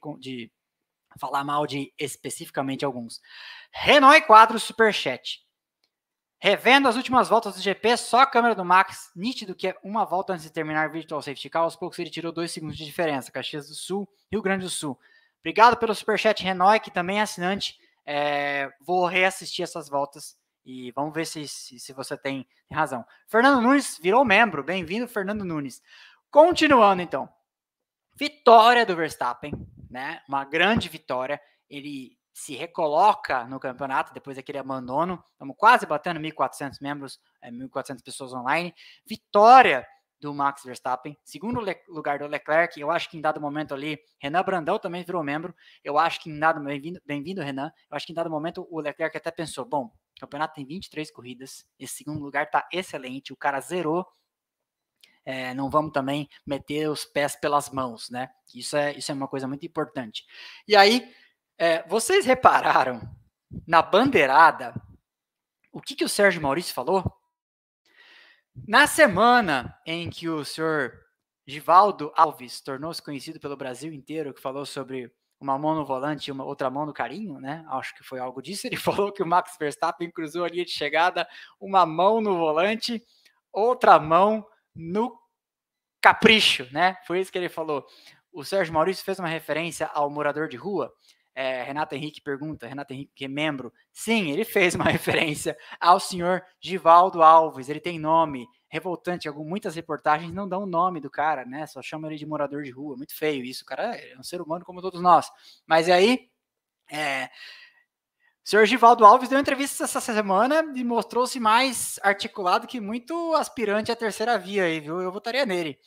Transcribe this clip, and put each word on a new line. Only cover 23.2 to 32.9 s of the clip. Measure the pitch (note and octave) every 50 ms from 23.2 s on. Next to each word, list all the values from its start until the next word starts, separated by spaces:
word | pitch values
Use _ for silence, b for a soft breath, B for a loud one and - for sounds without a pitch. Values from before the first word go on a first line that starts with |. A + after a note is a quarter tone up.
| b
Fernando | b - A3 B3+ C#4 C#4+ B3
Nunes | A3+ B3+ C#4 C#4+ - - - -
virou | E3+ F3+ G#3 B3+ C#4
membro. | A3 F#3+ G#3+ A#3+ G#3 D#3 C#3+ C3+
Bem-vindo, | D3 F#3 F#3+ E3+ D#3 F#3+ A#3 B3
Fernando | A#3 - G#3+ F#3+ G3 G#3+ G#3+ F#3+
Nunes. | F3 D#3+ D3+ C#3 B2+ - - _ b b b b b b b b b
Continuando, | - C#4+ D#4 F4+ E4+ - D#4+ D4 C#4 A#3+ G#3+ G3+ F#3+ F3+
então. | F3 - - C3+ - - _ _ _ _ _ _ _ _ _ _ _ _ _ _ _ _ _
Vitória | - C#4 D4 - _ - A#3+ A3+ A3+ G#3+ A#3 B3 A#3+ A3+
do | F#3+ F3
Verstappen, | E3 D#3+ C#3+ - - C3 A#2+ A#2+ - - D3 D3 - - - - - - -
né? | A#2 B2 C3+ D3+ E3 - -
Uma | - C#3 C#3 C3+
grande | C3+ D#3 E3 F3 G3 A#3 A3+ - F3
vitória. | - D#3+ _ - C3 B2+ B2+ C3+ D3 C#3 b b b b b _
Ele | C#3+ C#3+ C3 D3 C#3+ C3+ B2+ A2 _ _ _ _
se | - - - - D3
recoloca | C#3 D#3 E3 - - E3 D3+